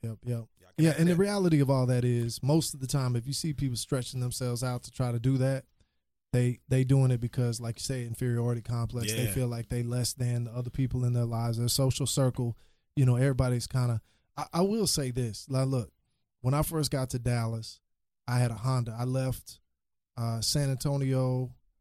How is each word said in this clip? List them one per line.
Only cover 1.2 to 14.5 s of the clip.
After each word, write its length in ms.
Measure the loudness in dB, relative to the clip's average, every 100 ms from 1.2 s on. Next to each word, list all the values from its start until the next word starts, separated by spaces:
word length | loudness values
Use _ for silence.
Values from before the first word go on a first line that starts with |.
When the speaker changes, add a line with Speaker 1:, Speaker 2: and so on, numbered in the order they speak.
| 2 2 4 4
Speaker 1:
of 80 | 4
all 160 | 4 4
that 160 | 2 2
is, 360 | 2 0 -2
most 300 | 2 2 2
of 60 | -4
the 60 | -4
time, 280 | 0 0 0
if 100 | -2
you 60 |
see 200 | -4 -4
people 220 | -2 -2 -4
stretching 420 | -2 -4 -4 -4
themselves 440 | -4 -4 -4 -2
out 200 | -4 -6
to 80 | -8
try 200 | -4 -2
to 80 | 0
do 180 | 2 2
that, 280 | 2 0 -6 _ _ _ _ _ _
they, 260 | 2 2 0 0
they 140 | 2 6
doing 260 | 6 6
it 80 | 2
because, 400 | 0 -2 -2 -2
like 200 | -6 -8
you 40 |
say, 220 | -6 -6 -6
inferiority 560 | -4 -2 0 0 -2
complex. 500 | -4 -4 -2 -4 -4
They 140 | -2 -2
Speaker 2:
Yeah. 60 |
Speaker 1:
feel 160 | -2 -2
like 200 | -4 -6
they 140 | -4
less 300 | -2 -2 -4
than 320 | -2 -2 -2 -4
the 60 |
other 180 | -6 -6
people 340 | -2 -2 0 0
in 60 |
their 120 | 2 0
lives, 320 | 0 -2 -2
their 100 | 0
social 380 | 2 2 0 -2
circle. 500 | 2 0 0 -4 -6 _ _ _ 2
You 100 | 4
know, 100 | 4
everybody's 500 | 4 2 2 0 -2
kinda, 340 | -2 -2 -2 -6 _ _ -10
I, 100 | -4